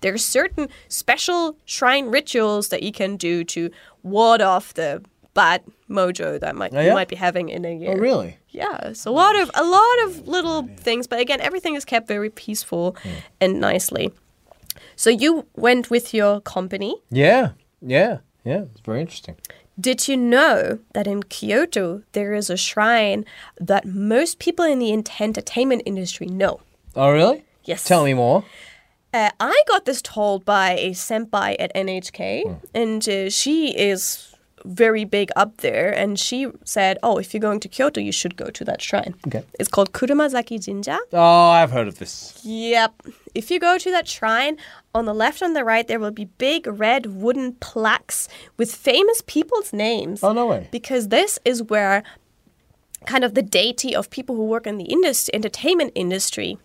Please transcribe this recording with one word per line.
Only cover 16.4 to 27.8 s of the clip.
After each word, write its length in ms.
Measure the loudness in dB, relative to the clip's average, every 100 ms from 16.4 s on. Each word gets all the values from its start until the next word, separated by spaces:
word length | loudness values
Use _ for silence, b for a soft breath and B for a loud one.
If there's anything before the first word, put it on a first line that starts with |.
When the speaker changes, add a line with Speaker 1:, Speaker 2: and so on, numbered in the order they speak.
Speaker 1:
company. 540 | -2 -6 -6 -6 -6 -8 _
Speaker 2:
Yeah, 400 | 2 6 6 4 -4 _ _
yeah, 360 | 0 2 2 0 _ _
yeah. 180 | -6 -4 -6
It's 100 | -14
very 200 | -8 -6
interesting. 340 | -6 -10 -18 -20 -20 B B -6
Speaker 1:
Did 260 | -2 -2 0
you 100 | 0
know 640 | 4 4 6 4 2 -4 _
that 160 | -4 -4
in 160 | -4
Kyoto, 800 | -8 -10 0 0 2 -2 -4 -6 -8
there 200 | -6 -4
is 160 | -4 -4
a 80 | -4
shrine 680 | -4 0 2 4 2 -2 -6 B B -14
that 280 | 0 0 0
most 520 | -4 0 2 0 -2
people 260 | -4 0
in 140 | 2 2
the 140 | 0
entertainment 920 | -2 -4 -4 -4 -4 -6 -2 0 0
industry 440 | -2 -6 -8 -8 -8
know? 320 | -2 -2 -2 _ _ -14
Speaker 2:
Oh, 160 | 0 4
really? 340 | 6 4 2 _ _
Speaker 1:
Yes. 180 | -10 -8